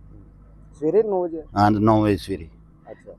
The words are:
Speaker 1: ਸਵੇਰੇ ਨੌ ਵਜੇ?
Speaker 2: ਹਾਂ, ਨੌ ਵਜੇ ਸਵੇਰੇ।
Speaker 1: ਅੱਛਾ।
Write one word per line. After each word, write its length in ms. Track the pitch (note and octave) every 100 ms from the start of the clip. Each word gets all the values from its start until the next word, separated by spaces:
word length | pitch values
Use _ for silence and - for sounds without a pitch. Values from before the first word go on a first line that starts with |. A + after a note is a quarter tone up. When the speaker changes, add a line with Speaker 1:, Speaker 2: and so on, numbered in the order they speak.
| - - - - - - - -
Speaker 1:
ਸਵੇਰੇ 220 | D3+ F#3
ਨੌ 220 | A3+ F#3+
ਵਜੇ? 180 | F3 D#3+ - G2+
Speaker 2:
ਹਾਂ, 140 | G#2
ਨੌ 320 | G#2+ G#2+ A2
ਵਜੇ 140 | G#2+ F#2+
ਸਵੇਰੇ। 320 | - F#2 E2 - - _ -
Speaker 1:
ਅੱਛਾ। 220 | - -